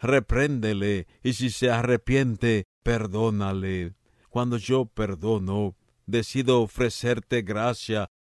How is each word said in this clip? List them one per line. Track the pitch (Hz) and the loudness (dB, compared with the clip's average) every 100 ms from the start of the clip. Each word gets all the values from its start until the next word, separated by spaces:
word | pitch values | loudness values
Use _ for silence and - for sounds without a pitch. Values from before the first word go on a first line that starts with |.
repréndele, | 117 135 104 120 147 135 107 101 101 98 - _ | 2 2 2 0 0 0 0 0 0 -2 -4 _
y | 127 | -2
si | 120 127 | 0 -2
se | - 123 | 0 0
arrepiente, | 117 123 120 - 131 131 107 120 107 - _ | 2 2 2 2 2 2 0 2 2 -2 _
perdónale". | 120 117 107 104 113 104 98 98 95 92 87 - _ _ _ | -2 0 0 0 0 0 -2 -2 -2 -4 -6 -10 _ _ _
Cuando | 120 123 117 | -4 -2 -2
yo | 101 131 117 | 0 0 0
perdono, | - 104 87 104 107 92 101 101 - _ _ - | -4 -4 -2 0 0 0 -2 -2 -6 _ _ -4
decido | 117 107 131 127 123 | -2 -2 -2 4 4
ofrecerte | 110 - 120 - 120 117 - 120 | 2 0 -2 -2 -2 -2 -2 -4
gracia, | 95 104 120 113 - 107 95 _ | -2 -2 -2 -2 -4 -4 -4 _